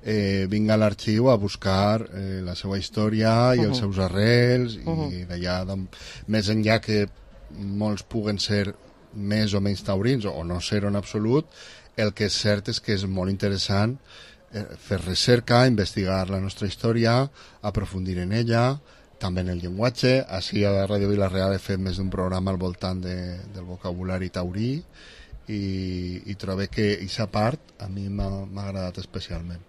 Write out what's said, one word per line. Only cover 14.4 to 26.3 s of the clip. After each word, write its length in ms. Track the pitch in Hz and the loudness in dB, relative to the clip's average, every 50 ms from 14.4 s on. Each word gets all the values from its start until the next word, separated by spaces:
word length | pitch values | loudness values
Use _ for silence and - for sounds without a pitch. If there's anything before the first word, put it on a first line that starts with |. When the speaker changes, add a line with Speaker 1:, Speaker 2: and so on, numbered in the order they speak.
| _ _ - | _ _ -10
Speaker 1:
eh, 100 | 107 104 - - - | -10 -10 -10 -12 -18
fer 220 | - - 104 95 | -6 -4 -4 -4
recerca, 640 | 85 87 90 - - - 123 120 120 - 120 120 127 | -2 -2 -2 0 4 4 4 4 4 4 6 6 6
investigar 640 | 131 120 104 98 - - 113 95 92 95 95 92 90 | 6 6 4 2 0 0 -2 0 0 0 0 0 -2
la 80 | 98 95 | -2 -2
nostra 300 | 95 98 - - 107 98 | -2 -4 -4 -4 -4 -4
història, 600 | - - - 117 113 117 117 113 117 127 139 143 - - - - - - | -4 -2 0 0 2 4 4 4 4 4 2 0 -4 -14 -20 -20 -20 -8
aprofundir 580 | - 104 95 110 98 92 95 95 92 95 92 90 | -6 -2 -2 -2 -2 -2 -4 -4 -4 -2 -2 -2
en 140 | 87 90 | -2 0
ella, 480 | 101 117 120 117 117 117 120 127 139 147 - - - - - - - - | 0 0 2 2 4 4 4 2 0 -2 -8 -16 -20 -20 -20 -20 -14 -6
també 180 | - 95 90 92 | -6 -4 -2 -2
en 80 | 90 90 | -2 -2
el 100 | 90 87 | -2 -4
llenguatge. 640 | 87 87 90 98 110 127 120 - - 127 127 131 127 - | -4 -6 -4 0 0 0 0 2 4 4 4 4 2 0
Ací 360 | 95 95 - - - 107 101 | -6 -6 -6 -2 0 2 4
a 60 | 101 101 98 98 | 4 4 2 2
Ràdio 220 | 95 104 101 101 101 | 2 2 2 2 2
Vila-real 440 | 104 101 98 95 90 95 95 95 98 | 2 2 2 2 2 2 2 2 0
he 40 | 95 | 0
fet 160 | - - 98 92 | -2 -2 -2 -2
més 180 | 95 95 90 | -2 -2 -2
d'un 120 | 98 95 95 | -2 -2 -2
programa 400 | 92 95 92 92 92 92 92 95 | -2 -2 -2 0 0 0 0 0
al 60 | 95 90 | 0 0
voltant 400 | 92 92 87 - - 92 92 92 | -2 -4 -4 -4 -4 -4 -4 -4
de, 380 | 90 90 90 90 90 90 87 90 95 101 101 | -4 -6 -6 -6 -6 -8 -8 -10 -12 -12 -12
del 80 | 92 90 | -12 -12
vocabulari 680 | 90 90 90 - 95 87 90 90 92 92 92 92 87 | -12 -12 -8 -6 -6 -6 -4 -4 -4 -2 -2 -4 -4
taurí, 520 | - 92 90 90 90 101 110 120 135 156 180 - - - - - - - - - - - - - | -4 -4 -4 -4 -2 -2 -2 -2 -2 -4 -6 -12 -20 -20 -20 -20 -20 -20 -20 -18 -18 -18 -10 -6
i, 760 | 107 104 101 98 95 95 95 92 92 90 90 90 90 90 - | -6 -4 -2 -2 -2 -2 -4 -4 -4 -4 -4 -6 -8 -8 -8
i 80 | - | -10